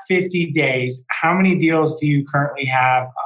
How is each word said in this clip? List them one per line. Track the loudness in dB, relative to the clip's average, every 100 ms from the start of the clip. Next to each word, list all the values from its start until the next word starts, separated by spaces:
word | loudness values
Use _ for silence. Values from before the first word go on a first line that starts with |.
| -2
fifty | 0 0 -2 -2
days, | 0 0 0 -4 -6 -10
how | -2 0
many | 2 2 2
deals | 2 2 0 0
do | 0
you | 0
currently | 0 -2 -2 -4 -2
have, | 0 2 2 -2 -6